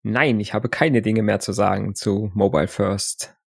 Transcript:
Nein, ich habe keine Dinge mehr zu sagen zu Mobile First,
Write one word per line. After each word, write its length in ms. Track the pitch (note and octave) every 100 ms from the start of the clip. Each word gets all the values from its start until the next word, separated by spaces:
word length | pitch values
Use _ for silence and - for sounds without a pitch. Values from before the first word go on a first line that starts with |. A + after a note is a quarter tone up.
Nein, 380 | A2 A2+ D3 A2
ich 140 | G2+
habe 140 | G#2+ A#2+
keine 340 | - D#3+ B2
Dinge 200 | G#2+ A2
mehr 180 | G#2 G2+
zu 120 | -
sagen 420 | G2 G2+ G2 G2+
zu 360 | G2+ G#2+ G2+ G#2+
Mobile 340 | G2 G2 D#2 F2
First, 680 | - G2 G2+ - - - _